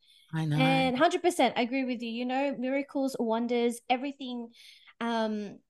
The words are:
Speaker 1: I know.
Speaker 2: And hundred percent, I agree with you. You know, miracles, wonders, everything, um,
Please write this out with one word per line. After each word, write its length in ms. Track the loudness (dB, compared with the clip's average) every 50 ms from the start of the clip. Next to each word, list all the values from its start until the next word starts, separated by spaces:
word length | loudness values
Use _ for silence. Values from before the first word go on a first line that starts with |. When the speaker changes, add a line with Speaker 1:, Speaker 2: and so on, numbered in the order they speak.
| _ _ -20 -20 _ _ -6
Speaker 1:
I 100 | -4 -2
know. 120 | 0 2 2
Speaker 2:
And 400 | 4 4 4 4 2 2 2 4
hundred 240 | 4 4 4 4 0
percent, 320 | 0 4 4 2 2 4
I 60 | 0 -2
agree 220 | 0 0 -2 -2
with 180 | -2 -4 -4 -4
you. 80 | -6
You 140 | -4 -4 -4
know, 320 | -2 0 0 0 -2 -2 -2
miracles, 560 | -4 -2 -2 -2 -2 -2 -2 -2 -2 -2 -2 -2
wonders, 600 | -2 0 0 0 0 0 0 2 2 2 0 -2 _ -2
everything, 600 | -2 -2 -2 -6 -8 _ -10 -10 -8 -10 -10 -12 -16 -20 -20 -20 -20 -20 -20 -20 -10 _
um, 580 | -4 -2 0 0 0 0 -2 -4 -6 -8 -12 -16 _ _